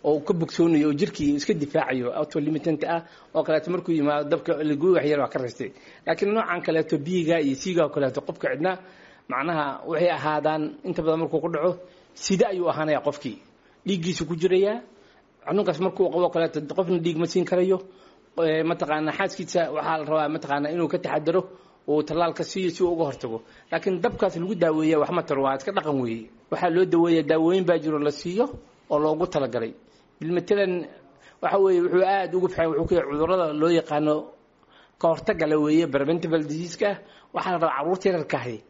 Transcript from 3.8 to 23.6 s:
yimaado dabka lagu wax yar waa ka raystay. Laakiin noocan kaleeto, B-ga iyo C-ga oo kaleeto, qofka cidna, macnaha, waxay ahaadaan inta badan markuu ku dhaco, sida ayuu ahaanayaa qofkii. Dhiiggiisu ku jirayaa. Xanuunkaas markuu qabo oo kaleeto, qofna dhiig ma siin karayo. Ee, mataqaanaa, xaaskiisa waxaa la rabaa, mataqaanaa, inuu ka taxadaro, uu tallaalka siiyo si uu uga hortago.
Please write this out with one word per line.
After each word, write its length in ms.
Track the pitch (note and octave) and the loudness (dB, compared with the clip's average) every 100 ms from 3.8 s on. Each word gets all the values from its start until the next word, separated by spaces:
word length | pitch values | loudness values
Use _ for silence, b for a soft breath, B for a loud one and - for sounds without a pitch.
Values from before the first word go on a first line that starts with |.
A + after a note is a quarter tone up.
| F3 | 0
yimaado 320 | D#3+ D3 D3 | 0 2 0
dabka 260 | D3 E3+ - D3 | 0 -2 0 -2
lagu 300 | D#3 C#3+ F3+ | 0 2 4
wax 120 | E3+ | 4
yar 140 | D3 D3 | 4 2
waa 80 | B2+ | 0
ka 80 | C#3+ | -2
raystay. 300 | B2 - A#2+ B B B | -6 -6 -10 B B B
Laakiin 320 | - E3 G3+ | -4 0 0
noocan 280 | A3 F#3+ F3 | 0 -2 -2
kaleeto, 320 | F3 D#3+ D#3+ D#3 | 0 0 0 -2
B-ga 400 | D3 F3+ D#3 E3+ | 0 0 2 2
iyo 140 | C#3+ | 2
C-ga 300 | C3+ F#3+ F3 | -2 -2 0
oo 40 | D3 | 0
kaleeto, 260 | D3+ C3+ C#3+ | 0 -2 -2
qofka 260 | - - D3+ | -8 -6 -4
cidna, 220 | C3+ F3+ F#3 B B B B - | -2 -2 -4 B B B B -6
macnaha, 360 | B2+ D#3 D#3+ C#3+ C3 | -4 -2 -2 -4 -6
waxay 240 | - D#3+ F3 | -6 0 0
ahaadaan 540 | D3+ D3 D3+ D3 D#3 D3+ - | 2 0 0 0 0 -4 -6
inta 180 | F#3 F3 | -6 -2
badan 160 | D#3+ D#3+ | 0 0
markuu 180 | D#3+ D#3+ | 0 -2
ku 80 | E3+ | -2
dhaco, 220 | D#3+ F3 F3 B B B - | 0 0 -2 B B B -12
sida 280 | - F#3+ A3 | -2 2 2
ayuu 200 | F#3 E3+ | 2 -2
ahaanayaa 360 | D3 D#3 C#3+ | 0 0 0
qofkii. 320 | D3 C#3 C3 G2+ _ _ b b | 0 -4 -10 -12 _ _ b b
Dhiiggiisu 400 | - G3 E3+ - | -4 -2 -2 -4
ku 80 | D#3 | -4
jirayaa. 460 | E3+ F3 F#3 G3 A#3 - b b b _ _ | -2 2 2 2 -2 -10 b b b _ _
Xanuunkaas 320 | - F#3+ F3+ D#3 | -2 0 0 0
markuu 300 | F#3 - F#3 | -2 0 0
qabo 160 | E3 | 2
oo 40 | F3 | 0
kaleeto, 240 | E3+ D#3+ D#3 D3 | 2 -2 -2 -4
qofna 240 | C#3+ F3 F3+ | -2 0 0
dhiig 200 | E3 D#3 | 0 -2
ma 40 | E3+ | -2
siin 160 | F#3 | -2
karayo. 320 | F3 F3+ F#3 F#3 - B B B _ - | 0 0 2 0 -2 B B B _ -2
Ee, 220 | E3 D#3+ | 0 2
mataqaanaa, 480 | D#3+ E3 D#3 D3+ D#3 | 0 -2 -2 -2 -2
xaaskiisa 560 | D3 F#3+ - E3 F3 D3+ | -2 -4 -4 -2 0 0
waxaa 280 | D3+ E3 D#3+ | -2 -2 -4
la 80 | |
rabaa, 240 | D3 D#3 D3 | 0 0 0
mataqaanaa, 420 | D#3 C#3+ C#3+ D3 | -4 -4 -2 -2
inuu 140 | E3+ D#3 | -2 -2
ka 80 | F3 | -2
taxadaro, 440 | E3+ D3+ D3+ F3+ F3 B B B | -2 -2 0 0 -2 B B B
uu 160 | - D3+ | 0 0
tallaalka 420 | D3+ D#3+ E3+ D#3+ | 0 0 0 -2
siiyo 260 | E3 F#3+ F#3 | -6 -2 -4
si 100 | E3+ | 0
uu 100 | F3+ | 0
uga 80 | E3+ | 2
hortago. 320 | D3+ B2+ B2 A2 B B | -2 -4 -8 -8 B B